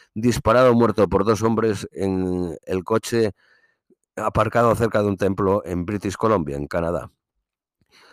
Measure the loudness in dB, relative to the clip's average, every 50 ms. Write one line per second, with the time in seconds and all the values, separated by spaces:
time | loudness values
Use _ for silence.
0 | _ _ -8 -2 0 0 0 2 2 2 4 6 6 6 6 6 4 2 2 2
1 | 2 2 2 2 2 2 0 2 0 0 0 0 0 0 -2 -4 -8 -12 -8 -6
2 | -4 -2 -2 -2 -2 -2 -2 -2 -4 -6 -8 -10 -8 -6 -6 -6 -2 -2 -2 -2
3 | -2 -2 0 0 0 -2 -4 _ _ _ _ _ _ _ _ _ _ _ _ _
4 | _ _ _ -8 -6 -2 0 0 0 0 2 2 2 2 2 2 0 0 0 0
5 | 0 0 0 0 0 -2 0 0 0 0 0 0 -2 -4 -6 -6 -4 -4 -6 -6
6 | -6 -6 -4 -2 0 0 2 0 0 -4 -6 -8 -8 -6 -4 -4 -2 -2 -4 -6
7 | -8 -10 _ _ _ _ _ _ _ _ _ _ _ _ _ _ _ _ _ _
8 | _ _